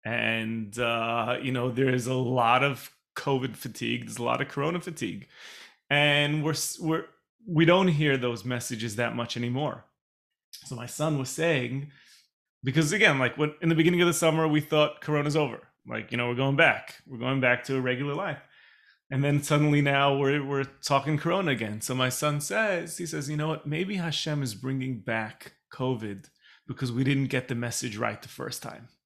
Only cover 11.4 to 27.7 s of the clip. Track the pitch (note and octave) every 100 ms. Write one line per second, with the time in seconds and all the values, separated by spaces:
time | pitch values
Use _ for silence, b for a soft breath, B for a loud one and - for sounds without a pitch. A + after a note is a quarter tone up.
11.4 | E3 D3 A#2+ C3 D3 B B B B _
12.4 | _ _ C3 C3+ D3+ E3+ G3+ C#3 B2 C#3+
13.4 | D3+ D3 E3 D#3+ E3 F3+ F3 E3 E3 D#3
14.4 | D#3+ D3+ D3 D#3 D3 - - D3+ C#3+ D3+
15.4 | C#3+ A2+ - _ - A2+ G#2 B2 A#2+ A#2+
16.4 | C3+ C#3 D#3+ A2+ - - - B2 B2 C3+
17.4 | B2+ B2 - C3+ B2+ B2+ C#3+ D3 G3 C#3+
18.4 | - b b b b b _ C3+ C#3+ C#3+
19.4 | C#3+ D3 D3+ D3 C#3 C#3 C#3 C#3 C#3 D3
20.4 | C#3 C#3 C3+ - - C#3 C3+ D3+ E3 F#3
21.4 | F3+ B2+ G#2+ A2 - B2+ B2+ B2+ D3+ D3
22.4 | - G3+ A3 F3+ E3 - E3+ D#3 C#3 D3+
23.4 | D#3 D#3 C#3+ D#3 F#3+ G3+ E3+ D3 - D3
24.4 | C3+ G#2 C3 C3+ C3 B2 - A2+ G#2+ -
25.4 | - _ _ - C3 B2 G#2+ G2 - _
26.4 | b b _ C3 B2+ A#2+ C3 C#3 C3+ C3
27.4 | B2+ A#2 A#2+